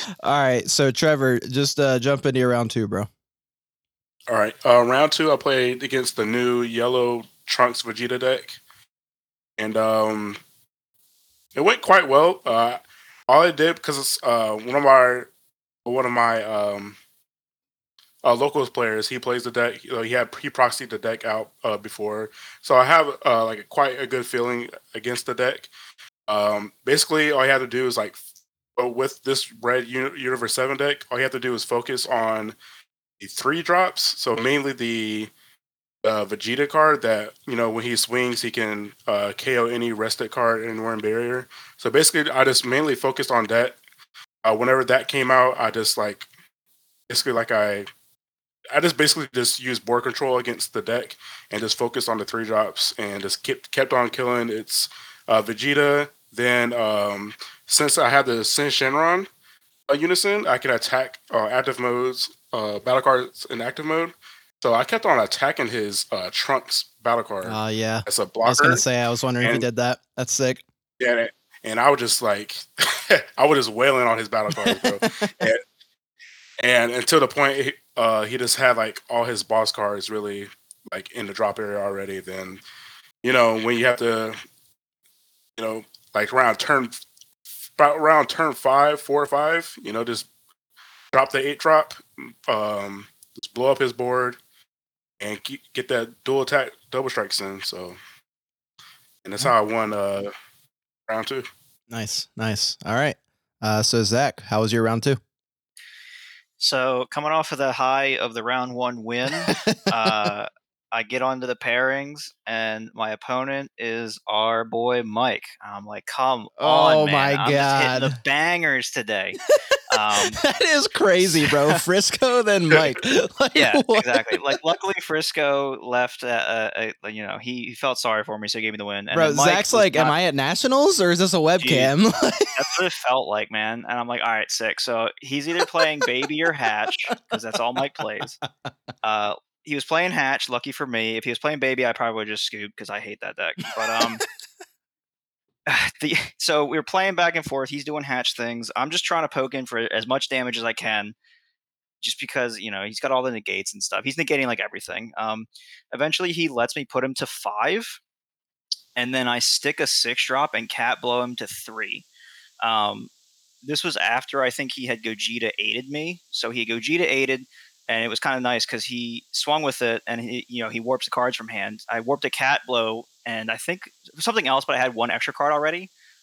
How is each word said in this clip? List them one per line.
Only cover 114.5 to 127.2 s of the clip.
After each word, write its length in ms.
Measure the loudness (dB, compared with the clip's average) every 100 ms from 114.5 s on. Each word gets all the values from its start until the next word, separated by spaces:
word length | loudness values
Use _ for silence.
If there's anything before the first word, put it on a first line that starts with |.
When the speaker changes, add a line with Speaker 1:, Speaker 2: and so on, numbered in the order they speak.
| 0 -2
Speaker 3:
boy 380 | -2 0 0
Mike. 400 | -2 0 0 -2 -8 -20
I'm 220 | -16 -14 -12
like, 200 | -14 -10
"Come 420 | -2 0 0 -4 -2
on, 360 | 4 6 6 6
Speaker 1:
Oh 80 | 4
Speaker 3:
man. 80 |
Speaker 1:
my 200 | 2 2 2
Speaker 3:
I'm 80 | 2
just 320 | 2 2 2
hitting 180 | 2 0
the 80 | -2
Speaker 1:
God. 120 | -2 -2
Speaker 3:
bangers 640 | 0 2 0 0 -2 -2
today." 440 | -6 -4 -4 -4 -6
Speaker 1:
<laughs> 60 | 2 2 2 -2 0
Speaker 3:
Um, 380 | 0 2 2 2 0
Speaker 1:
That 180 | -2 2
is 240 | 2 2 2
crazy, 580 | 2 4 4 4 4 4
bro. 260 | 4 4
Speaker 3:
<laughs> 60 | 4
Speaker 1:
Frisco, 640 | 2 2 2 0 2 2
then 240 | 4 2 4
Mike. 300 | 4 4 0
<laughs> 380 | 0 2 0 0
Like, 160 | 0 4
Speaker 3:
Yeah, 260 | 4 4 4
Speaker 1:
what? 140 | 2
Speaker 3:
exactly. 380 | 4 0 0 -2
Like, 220 | 0 -2
luckily, 320 | 0 -2 -2 -4
Frisco 760 | -2 -2 -2 -2 0 0 0 -6
left, 440 | -2 0 0 -2 -4
uh, 20 |
uh, 640 | -2 0 0 -2 -4 -6 -6 -12
uh, 20 |
you 180 | -10